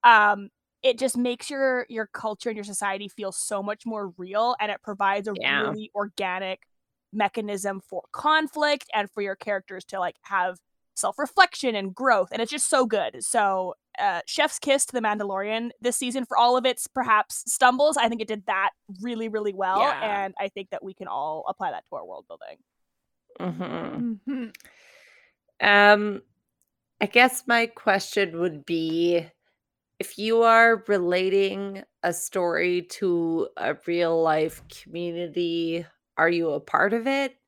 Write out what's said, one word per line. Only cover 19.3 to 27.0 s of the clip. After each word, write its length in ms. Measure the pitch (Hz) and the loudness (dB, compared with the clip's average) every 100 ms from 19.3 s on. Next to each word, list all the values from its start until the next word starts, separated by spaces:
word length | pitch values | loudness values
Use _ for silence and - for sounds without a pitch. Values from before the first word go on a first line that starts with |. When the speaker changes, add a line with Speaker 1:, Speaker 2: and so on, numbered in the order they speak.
| 214 208 | -2 -4
Speaker 1:
well, 260 | 190 190 196 | -2 0 0
Speaker 3:
Yeah. 440 | 262 - 220 202 196 | 0 -2 -4 -4 -6
Speaker 1:
and 80 | - | -6
I 100 | 196 | -8
think 200 | - 190 | -8 -12
that 120 | - | -10
we 100 | 190 | -12
can 140 | 185 190 | -12 -8
all 380 | 123 151 156 - | -6 -6 -6 -8
apply 240 | 196 180 | -6 -6
that 140 | 98 _ | -8 _
to 60 | 135 | -14
our 100 | 87 | -14
world 200 | 80 - | -18 -18
building. 300 | 82 - 71 _ _ _ _ _ _ _ - | -18 -18 -20 _ _ _ _ _ _ _ -10
Speaker 2:
Mm-hmm. 720 | 180 165 180 170 - - 240 208 - | -8 -8 -8 -8 -8 -6 -6 -6 -8
Speaker 3:
Mm-hmm. 1400 | 262 226 - - _ _ - _ _ _ _ _ _ 208 | -8 -8 -14 -20 _ _ -20 _ _ _ _ _ _ 4
Speaker 2:
Um, 540 | 202 208 208 208 202 _ _ _ _ _ _ _ _ | 8 10 8 4 -4 _ _ _ _ _ _ _ _